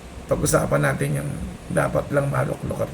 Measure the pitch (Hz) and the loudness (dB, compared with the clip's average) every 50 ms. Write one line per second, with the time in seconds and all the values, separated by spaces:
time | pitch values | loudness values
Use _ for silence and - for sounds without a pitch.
0 | - - - - - - 131 - - - 156 151 156 - 143 143 147 139 135 135 | -16 -14 -14 -8 -4 -2 0 0 2 4 4 4 4 4 2 2 2 2 2 0
1 | 143 143 147 139 147 143 - - - - - - - - - 151 139 131 - 71 | 0 0 0 -2 -2 -4 -4 -6 -6 -8 -8 -10 -8 -2 0 2 2 2 2 0
2 | - - 143 143 139 139 - 65 - - - - - - - - - - | 0 2 2 2 2 2 2 2 0 0 -2 -2 -4 -4 -2 -2 -2 -2